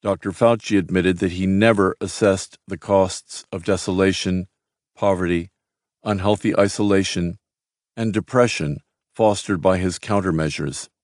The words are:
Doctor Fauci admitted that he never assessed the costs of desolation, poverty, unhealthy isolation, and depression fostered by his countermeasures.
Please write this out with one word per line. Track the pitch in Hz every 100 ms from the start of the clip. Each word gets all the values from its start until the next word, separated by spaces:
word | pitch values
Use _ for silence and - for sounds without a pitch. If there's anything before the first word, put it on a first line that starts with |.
Doctor | 101 95 101
Fauci | 90 117 117 - 101
admitted | 85 92 90 90
that | 95
he | 90 95
never | 98 113 104 95 -
assessed | 98 - 107 95 - - -
the | 92
costs | - 98 92 - _ - -
of | 95
desolation, | 85 95 - 92 95 92 95 92 92 _ _ _ _
poverty, | _ 104 92 90 87 87 _ _ _ _ _
unhealthy | - 101 101 104 113 -
isolation, | 101 - 104 98 95 - 87 92 _ _ _ _ _ -
and | 113
depression | 104 - 127 120 - 78 71 _ _ _ -
fostered | 110 101 - 95
by | 92 92
his | 92 85
countermeasures. | - 101 92 80 78 73 76 69 - _